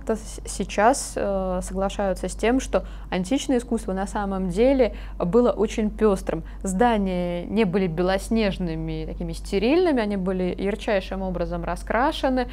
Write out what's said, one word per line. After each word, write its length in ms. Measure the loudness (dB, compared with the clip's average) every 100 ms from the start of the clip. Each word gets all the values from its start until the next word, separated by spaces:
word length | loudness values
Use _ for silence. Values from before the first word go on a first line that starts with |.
| -2
то 100 | -4
с-, 260 | -4 -12 -10
сейчас, 680 | -6 -4 4 4 4 0 -4
э, 440 | -2 -2 -2 -2
соглашаются 640 | -4 -2 -2 0 -2 -2 -4
с 80 | -2
тем, 240 | 2 2
что 260 | 2 -2 -2 -10 -4
античное 500 | -4 0 0 2 0
искусство 340 | 0 -4 -2
на 140 | -4 -4
самом 420 | -4 -2 -2 -2
деле 460 | 4 4 6 4 0 -10 -4
было 340 | 2 4 4
очень 380 | 4 0 0 -2
пёстрым. 540 | 2 2 2 -2 -6 -6 -8
Здания 840 | -2 2 4 4 0 0 -2 -4 -2
не 200 | 0 2
были 220 | 2 0
белоснежными, 1160 | 0 0 0 0 0 2 0 -4 -4 -4 -4 -6
такими 280 | -6 -6
стерильными, 680 | -8 -2 0 4 4 4 2
они 160 | 0 0
были 380 | 0 0 -2 -2
ярчайшим 640 | -2 -2 0 0 0 -6
образом 420 | -4 -4 -4 -4
раскрашены. 840 | -4 -6 -2 0 2 0 0 0 -2